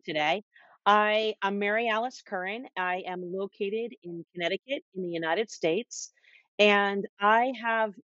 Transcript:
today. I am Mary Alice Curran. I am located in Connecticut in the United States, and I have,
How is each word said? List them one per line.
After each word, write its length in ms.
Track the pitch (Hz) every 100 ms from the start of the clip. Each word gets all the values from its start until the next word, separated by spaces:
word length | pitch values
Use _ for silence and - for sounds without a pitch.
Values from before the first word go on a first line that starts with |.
today. 400 | - 156 151 185 - _ _ _
I 480 | - 208 214 214 220 208
am 160 | 196 202
Mary 300 | 202 214 233
Alice 340 | 220 247 - -
Curran. 380 | 196 185 226 262 -
I 280 | 180 180 180
am 160 | 185
located 720 | 180 185 196 - 196 220 233 -
in 180 | 175 170 165
Connecticut 480 | 175 170 190 - 285 -
in 80 | 190
the 60 | 180
United 420 | 170 160 170 220
States, 640 | - - 175 240 - - _ _ _ _ -
and 480 | 208 202 202 202 175 -
I 340 | 202 226 254 240
have, 320 | 233 226 220 185